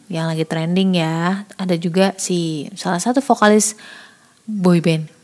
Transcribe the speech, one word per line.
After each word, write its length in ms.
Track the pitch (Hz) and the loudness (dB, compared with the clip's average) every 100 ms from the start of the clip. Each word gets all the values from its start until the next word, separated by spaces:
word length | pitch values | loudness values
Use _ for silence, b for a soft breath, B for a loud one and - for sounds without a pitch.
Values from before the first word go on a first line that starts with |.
| - | -10
yang 240 | 170 165 | -6 -4
lagi 160 | 160 160 | -4 -4
trending 480 | 160 165 180 190 180 | -4 0 0 2 2
ya, 480 | 160 165 175 196 208 - | 0 0 -2 -2 -8 -8
ada 160 | 185 170 | -2 -2
juga 400 | 180 175 196 196 | 0 2 2 0
si 560 | - 180 165 156 226 | -4 -2 -2 -6 -8
salah 240 | 190 180 175 | -8 -4 -2
satu 240 | 233 254 | -2 -2
vokalis 560 | 254 - 214 214 208 - B B B B B B | 0 4 6 6 2 -4 B B B B B B
boy 400 | 220 208 180 175 | -10 0 2 2
band, 240 | 165 160 156 _ | 2 -2 -6 _